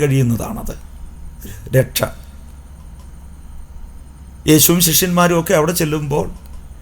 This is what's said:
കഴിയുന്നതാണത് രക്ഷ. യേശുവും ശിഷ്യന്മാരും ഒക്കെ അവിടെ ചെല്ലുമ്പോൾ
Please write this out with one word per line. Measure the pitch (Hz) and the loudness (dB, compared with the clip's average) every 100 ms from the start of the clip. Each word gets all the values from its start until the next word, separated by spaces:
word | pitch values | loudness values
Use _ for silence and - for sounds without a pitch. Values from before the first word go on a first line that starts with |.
കഴിയുന്നതാണത് | 147 135 123 113 85 - - - - - - - - - - - - 131 | 4 4 4 2 -2 -6 -6 -8 -12 -14 -14 -14 -14 -12 -12 -12 0 2
രക്ഷ. | - - - - - - - - - - - - - - - - - - - - - - - - - - - | 2 -2 -4 -6 -16 -16 -16 -18 -18 -18 -16 -16 -16 -18 -16 -16 -14 -14 -14 -14 -14 -14 -18 -18 -18 -4 4
യേശുവും | 156 - 170 170 | 6 8 6 4
ശിഷ്യന്മാരും | 143 180 175 175 170 | 4 4 6 6 4
ഒക്കെ | 160 180 | 4 4
അവിടെ | 151 175 | 4 2
ചെല്ലുമ്പോൾ | 156 151 151 147 - - - - - - | 0 0 0 0 -2 -6 -14 -14 -14 -16